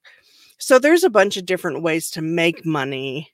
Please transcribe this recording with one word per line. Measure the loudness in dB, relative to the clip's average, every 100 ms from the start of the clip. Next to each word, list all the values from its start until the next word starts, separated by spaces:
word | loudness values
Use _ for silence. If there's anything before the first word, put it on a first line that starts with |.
| _ _ _ _ _ -10
So | 2 4
there's | 6 4
a | 4
bunch | 4 2 0
of | -4
different | -4 -4 -4
ways | -2 -2 -4
to | -6
make | -4 0 0 0 -4
money | -4 -4 -6 -8 -10 -12